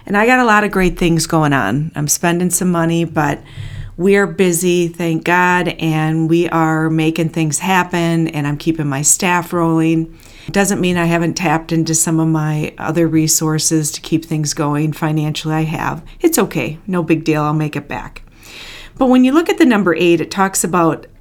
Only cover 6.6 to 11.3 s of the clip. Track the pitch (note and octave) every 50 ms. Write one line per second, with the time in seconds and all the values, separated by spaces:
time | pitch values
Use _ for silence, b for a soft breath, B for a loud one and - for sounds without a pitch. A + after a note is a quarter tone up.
6.6 | D#3+ D#3+ D#3+ D#3 D#3+ D#3+ D#3+ D#3+ D#3 D#3+ D#3+ F3 E3 D#3+ - E3+ D#3+ D#3 D3 -
7.6 | - F#3+ F#3+ F3+ F3+ F3+ - E3+ E3+ E3+ E3 E3 E3 - - D3+ C#3+ C#3+ D3 C#3+
8.6 | - E3+ D#3+ E3 D3 C#3+ C3+ C#3 D3+ - - - G3+ F3+ F3 F3 E3+ - F3+ F3
9.6 | E3 E3 E3 D#3+ D#3+ D#3+ E3 E3 E3 B B B B B B B B B - G3+
10.6 | G3 F#3+ G3+ - F3+ F3+ F3+ F3 E3+ E3+ E3+ E3+ E3+ D#3+